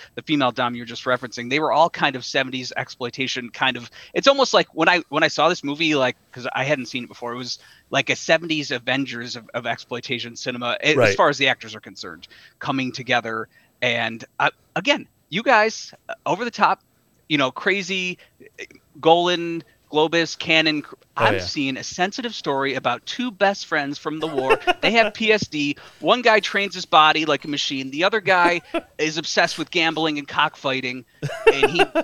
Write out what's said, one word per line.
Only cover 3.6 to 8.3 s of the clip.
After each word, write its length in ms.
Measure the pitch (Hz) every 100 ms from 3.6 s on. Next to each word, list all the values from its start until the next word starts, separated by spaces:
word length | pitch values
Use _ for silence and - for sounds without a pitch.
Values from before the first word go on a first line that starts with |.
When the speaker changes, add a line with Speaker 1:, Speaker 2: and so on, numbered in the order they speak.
| 131 123
Speaker 1:
of, 120 | 120 - -
it's 120 | - 220
almost 260 | 277 262
like 140 | - -
when 140 | - 185
I, 160 | 175 -
when 120 | 143
I 60 | 160
saw 200 | - 156
this 140 | 175
movie, 320 | 139 147 165
like, 220 | 151 127 - _
'cause 160 | - 123 -
I 80 |
hadn't 220 | 131 147 120
seen 180 | 131
it 40 | 117
before, 260 | 104 120
it 20 | 120
was 240 | 123 - - - -
like 200 | 135 131
a 60 | 127
seventies 560 | -